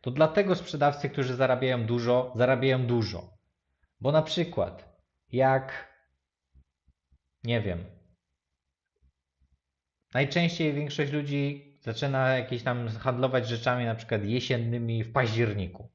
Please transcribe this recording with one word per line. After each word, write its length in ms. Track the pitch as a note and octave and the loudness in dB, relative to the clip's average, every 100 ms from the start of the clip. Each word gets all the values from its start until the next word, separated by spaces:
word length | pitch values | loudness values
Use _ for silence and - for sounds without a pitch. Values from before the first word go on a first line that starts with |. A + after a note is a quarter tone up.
To 100 | - | -6
dlatego 440 | C3 D#3 G#3 G3 F3+ | 4 4 4 2 0
sprzedawcy, 540 | - D3+ C#3+ C#3+ C#3 | -2 2 2 2 -4
którzy 260 | C#3 B2+ B2 | -2 -2 2
zarabiają 500 | C3 B2 C3 B2 A2+ | 2 2 2 0 0
dużo, 480 | A#2+ A#2 B2 B2+ A2 | 0 2 2 2 2
zarabiają 500 | B2 B2+ C3+ C3 A#2+ | 2 4 4 2 2
dużo. 520 | A#2+ G#2 F#2 - _ _ _ _ _ _ _ | 2 0 -4 -12 _ _ _ _ _ _ _
Bo 100 | B2 | 2
na 100 | D#3 | 2
przykład, 800 | D#3 - E3+ - F2+ - - _ _ _ _ | 2 -2 -2 -2 -4 -4 -20 _ _ _ _
jak, 640 | A#2+ C3 C3+ C3 - - _ _ _ _ _ _ C2+ _ _ _ _ _ _ _ _ | 2 4 4 0 -12 -14 _ _ _ _ _ _ _ _ _ _ _ _ _ _ _
nie 180 | A#2 A#2+ | -2 -2
wiem, 240 | G#2 F2 F2+ - _ _ _ _ _ _ _ _ _ _ C2+ _ _ _ _ _ _ _ _ _ _ | -2 -6 -8 -18 _ _ _ _ _ _ _ _ _ _ _ _ _ _ _ _ _ _ _ _ _
najczęściej 600 | B2 C#3 F3 E3+ - D#3 | -2 0 2 0 0 -2
większość 380 | C#3+ D3 - C#3 | 0 -4 -4 -2
ludzi 640 | D3 C#3+ C#3+ C#3+ C#3+ - _ | -2 -2 -2 -2 -4 -14 _
zaczyna 560 | - A2+ C#3+ C3+ C3 C3 | -8 -4 -2 2 2 2
jakieś 260 | A#2+ A#2+ | 0 -4
tam 260 | C3 B2 A#2+ | -4 -4 -4
handlować 580 | A2 C3 B2 C3 B2+ A#2 | -2 -2 0 2 0 0
rzeczami 380 | A#2 A#2 B2 A#2 | -2 0 0 0
na 100 | A2+ | -2
przykład 280 | - A2 | -2 -2
jesiennymi 800 | G2 A#2+ A2+ B2 A#2 A#2+ A#2 A2+ | 0 -2 0 -2 0 -2 -2 -2
w 80 | - | -2
październiku 800 | - A#2+ A2+ A2+ G2+ F2 - - | 0 0 2 0 0 -4 -8 -18